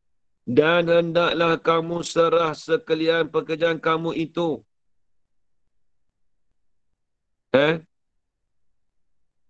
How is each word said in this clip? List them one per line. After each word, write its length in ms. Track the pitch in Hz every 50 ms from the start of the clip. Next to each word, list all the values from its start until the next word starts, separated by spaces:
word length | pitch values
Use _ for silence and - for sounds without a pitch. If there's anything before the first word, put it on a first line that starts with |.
| _ _ _ _ _ _ _ _ _
"Dan 400 | - 123 135 151 160 170 175 170
hendaklah 720 | 165 170 170 170 170 160 170 175 160 - 165 170 165 165 143
kamu 480 | - 165 165 165 165 165 170 170 160
serah 480 | - - 165 165 165 160 170 165 156 147
sekalian 720 | - - 156 160 156 - - 160 160 160 160 165 165 160
pekerjaan 560 | 147 156 160 143 147 160 156 165 170 165 156 -
kamu 320 | 165 160 160 165 165 -
itu." 480 | 156 165 151 - 175 170 160 139 - - _ _ _ _ _ _ _ _ _ _ _ _ _ _ _ _ _ _ _ _ _ _ _ _ _ _ _ _ _ _ _ _ _ _ _ _ _ _ _ _ _ _ _ _ _ _ _ _ _ _ _ _ _ _ _ _ _
Eh? 320 | - 131 143 151 165 165 - _ _ _ _ _ _ _ _ _ _ _ _ _ _ _ _ _ _ _ _ _ _ _ _ _ _ _ _ _ _ _ _